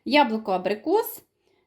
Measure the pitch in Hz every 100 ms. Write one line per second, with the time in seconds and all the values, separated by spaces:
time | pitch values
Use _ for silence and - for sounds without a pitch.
0 | 226 294 240 220 214 185 185 208 - 415
1 | 466 - _ _ _ _